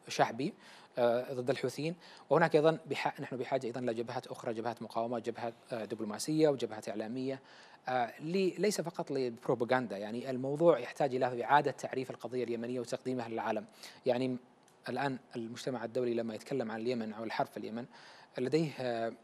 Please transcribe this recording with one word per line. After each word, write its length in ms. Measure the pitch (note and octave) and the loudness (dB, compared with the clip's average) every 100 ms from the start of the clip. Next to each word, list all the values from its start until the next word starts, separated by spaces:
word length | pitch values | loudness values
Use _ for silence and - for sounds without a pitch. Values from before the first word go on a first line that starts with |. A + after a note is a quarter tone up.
| - | -6
شعبي، 460 | - C#3+ A#2 D3+ - - - - - | 0 2 2 -4 -6 -16 -20 -10 2
آه، 360 | A#2+ A#2+ B2 | 4 4 0
ضد 160 | B2+ B2 | -2 0
الحوثيين، 460 | B2+ C3 - D3+ F3 - - - | 0 -2 -2 -4 -6 -12 -20 4
وهناك 260 | C#3+ E3 D#3 | 6 8 8
أيضًا 220 | D3+ D#3+ - | 8 4 0
بح-، 320 | D3 D3 - | -2 0 -2
نحن 160 | D3 B2 | -4 -4
بحاجة 280 | B2 C3+ B2 | -2 -2 -2
أيضًا 120 | B2 | -2
لجبهات 480 | B2 A#2 A#2 B2 - | -2 -2 -2 -6 -6
أخرى، 260 | B2+ B2+ | -6 -6
جبهات 280 | A2+ A2+ A2+ | -4 -4 -6
مقاومة، 380 | A2 A2+ A#2 A#2+ | -6 -2 -2 -2
جبهات، 340 | A2+ A2+ A#2 A2+ - | -4 -4 -6 -8 -8
آه، 140 | A#2+ G#2 | -6 -4
دبلوماسية 640 | A2 G#2+ G#2+ - D#3 D#3 | -4 -4 -4 0 4 6
وجبهات 400 | C3+ A2+ A2 A2 | 4 -2 -4 -8
إعلامية، 500 | G#2 A2 B2+ C3 C3+ - - - - - | -6 -6 -4 -4 -6 -10 -20 -20 -12 -2
آه، 240 | B2+ A#2 - | 0 0 -4
لي-، 340 | D3+ F#3 F#3+ E3 | -2 2 2 2
ليس 240 | G3 F#3+ | 0 0
فقط 300 | D#3+ - E3+ | -4 -6 -4
لبروباغندا. 840 | C3+ B2+ A#2 - B2 A#2 B2+ A#2+ G2 | 0 -2 -2 0 0 2 2 2 -4
يعني 320 | G#2 A#2+ B2+ | -4 -6 -4
الموضوع 500 | B2+ C3 D3 E3+ C3+ | -4 -2 6 6 6
يحتاج 360 | B2 - C#3+ B2 | 2 -2 0 2
إلى 280 | B2+ B2 | 0 0
إعادة 280 | A2 C#3+ C#3+ | 6 6 6
تعريف 400 | - - C3 C3 | -2 -4 -4 -6
القضية 320 | A#2 A#2 B2 | -8 -6 -4
اليمنية 360 | A#2+ A#2 A#2 B2+ | -2 -2 -4 -4
وتقديمها 500 | A#2 B2 B2+ B2+ A#2 | -4 -4 -2 -4 -4
للعالم. 360 | A2+ A2+ A2 G#3+ - - - - | -4 -2 -2 -4 -14 -20 -4 0
يعني 320 | B2 C3 B2 - _ - _ - | 2 2 -2 -8 _ -20 _ -6
الآن 280 | B2 C#3+ B2+ - B2+ | -2 -2 -4 -8 -8
المجتمع 480 | A2+ A#2+ - B2+ A#2 | -8 -6 -6 -4 -2
الدولي 280 | B2 B2 | 0 0
لما 220 | A#2 A#2 A2 | 0 -2 -6
يتكلم 360 | - C3+ A2+ | -4 -4 -2
عن 100 | A2+ | -4
اليمن 320 | A2+ B2+ A2 | -2 -2 -4
أو 100 | A2 | -6
الحرب 240 | A2+ - - | -4 -2 -2
في 100 | - | -4
اليمن 280 | G#2+ A2+ A#2+ - - - - - | -8 -8 -10 -14 -20 -20 -14 -4
لديه، 340 | C3 D3+ D#3+ C3 | 0 2 2 -2
آه، 340 | B2+ A#2 A2+ - | -2 -2 -2 -6